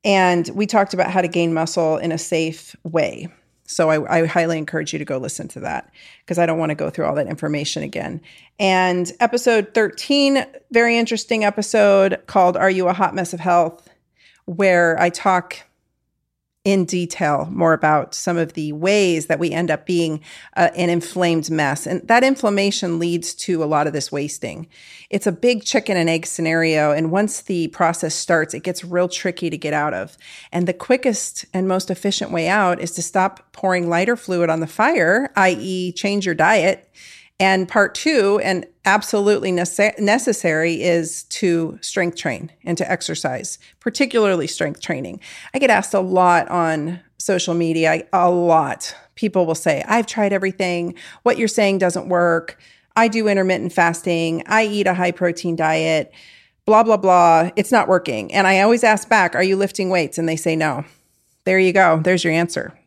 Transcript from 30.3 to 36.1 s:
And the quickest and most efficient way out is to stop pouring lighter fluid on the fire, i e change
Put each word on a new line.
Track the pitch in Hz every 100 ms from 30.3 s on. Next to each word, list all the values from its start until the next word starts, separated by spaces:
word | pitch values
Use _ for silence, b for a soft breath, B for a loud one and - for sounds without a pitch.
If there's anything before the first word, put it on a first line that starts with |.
| B B
And | 175 180
the |
quickest | 180 - 262 262 208 - - -
and | 185 190
most | 185 190
efficient | 180 202 196 -
way | 175 165
out | 202 185 175
is | 165
to | -
stop | 165 196 190 190 _
pouring | - 190 180 175
lighter | 170 196 240
fluid | - 180 170
on | 160
the | 160
fire, | - 233 320 165 208 277 -
i | 190 170
e | 151 185 180
change | 175 202